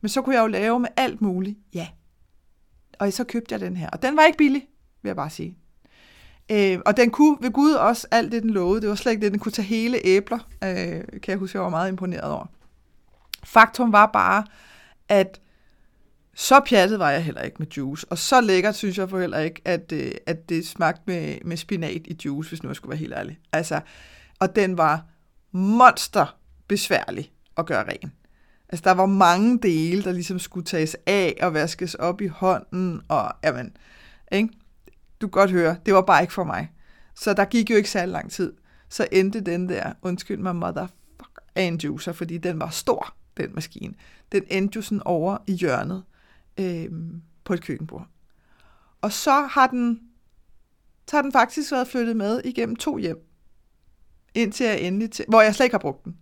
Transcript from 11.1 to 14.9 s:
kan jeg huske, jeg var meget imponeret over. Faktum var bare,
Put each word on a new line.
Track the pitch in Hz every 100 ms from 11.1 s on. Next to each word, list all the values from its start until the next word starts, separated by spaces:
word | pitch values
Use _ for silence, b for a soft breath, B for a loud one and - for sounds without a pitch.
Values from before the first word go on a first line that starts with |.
| 196
kan | -
jeg | 185
huske, | 190 196
jeg |
var | 180
meget | 165 185
imponeret | 185 185 175 -
over. | 147 170 - - _ _ _ _ _ _ -
Faktum | - 233 226 - 240
var | 208 214
bare, | - 92 196 208 b b b b